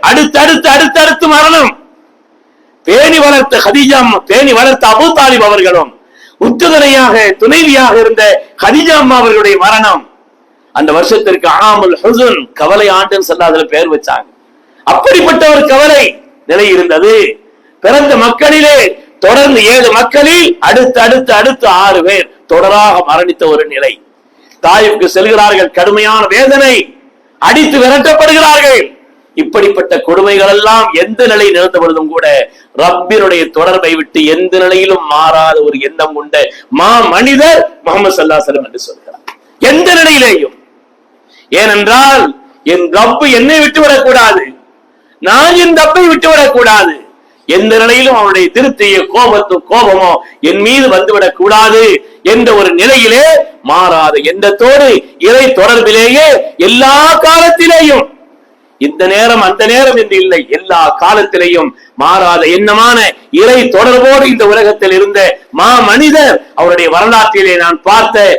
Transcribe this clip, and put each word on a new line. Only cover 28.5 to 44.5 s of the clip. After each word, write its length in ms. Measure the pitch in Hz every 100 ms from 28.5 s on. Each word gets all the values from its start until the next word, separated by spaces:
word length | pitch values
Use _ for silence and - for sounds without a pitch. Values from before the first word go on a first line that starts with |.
| 294 285 247 - - _ _ _ -
இப்படிப்பட்ட 580 | 147 - 202 185 - 170
கொடுமைகள் 520 | - 185 196 202 196
எல்லாம் 340 | 202 214 226 220
எந்த 280 | 165 185 220 240
நிலை 180 | 214 208
நிகழ்ந்த 320 | 175 185 185
பொழுதும் 300 | 170 160 156
கூட 180 | 165 156 139 117 - _ -
ரப்பினுடைய 640 | 170 175 180 214 190 175 160
தொடர்பை 400 | 156 175 185 170
விட்டு 260 | 165 151 165
எந்த 300 | 151 160 180 185
நிலையிலும் 460 | 185 190 190 185 156
மாறாத 460 | 147 160 160 160 156
ஒரு 140 | 147 135
எண்ணம் 340 | 135 160 156 147
கொண்ட 180 | 151 147 131 - - 135
மா 100 | 190 233 220
மனிதர் 480 | 180 254 277 311 320 - -
முஹம்மது 300 | 302 254 202
ஸல்லல்லாஹு 260 | 185 156 156
அலைஹி 80 | 147
வஸல்லம் 180 | 139 127
என்று 140 | - -
சொல்கிறார். 360 | - - - - - _ _ 254
எந்த 180 | 302 359
நிலையிலேயும். 640 | 339 320 294 247 180 139 - _ _ _ _ _ _ _ _ _ 165
ஏனென்றால் 640 | 220 208 208 247 277 269 - - _ _
என் 220 | - - 170
ரப்பு 380 | 202 233 233 294
என்னை 260 | 233 262 311
விட்டுவிடக்கூடாது, 840 | 294 311 294 269 254 254 220 196 131